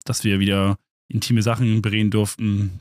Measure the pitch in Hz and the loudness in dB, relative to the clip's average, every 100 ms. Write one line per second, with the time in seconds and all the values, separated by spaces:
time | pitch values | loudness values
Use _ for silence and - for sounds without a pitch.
0 | - 120 110 98 98 98 98 98 _ _ | -8 -4 0 2 2 2 2 0 _ _
1 | - 113 - 117 107 113 120 110 104 107 | -8 -4 0 2 2 0 0 0 0 0
2 | 107 107 101 - 110 101 101 92 | 0 2 0 -2 -2 0 -2 -6